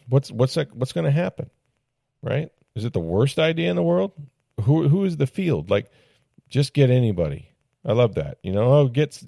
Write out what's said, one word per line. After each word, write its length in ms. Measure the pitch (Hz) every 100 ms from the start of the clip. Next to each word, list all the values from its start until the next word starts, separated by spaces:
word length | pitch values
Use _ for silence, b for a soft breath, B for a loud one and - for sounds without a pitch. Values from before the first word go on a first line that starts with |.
| -
What's, 240 | 135 -
what's 220 | 110 127
that, 220 | 160 143 107
what's 180 | 131
gonna 180 | 170 160
happen? 380 | 143 180 - - _ _ _ _ _ _ _
Right? 300 | - 127 165 _ _ -
Is 100 | 110
it 80 |
the 60 | 92
worst 400 | 82 92 135 -
idea 320 | 160 165 170
in 40 | 175
the 60 |
world? 300 | 170 175 196 - 147 _ _ -
Who, 260 | 104 156 143
who 180 | 175 190
is 120 | 160
the 80 | 139
field? 460 | - 180 101 82
Like, 180 | 104 113 b b b b _ _
just 280 | 131 143 -
get 160 | 135
anybody. 580 | 127 117 87 80 69 - _ _ _
I 100 | -
love 200 | 110 120
that. 240 | 90 71 -
You 80 | 95
know, 200 | 98 120
"Oh, 160 | 143 139
get, 320 | 120 151 -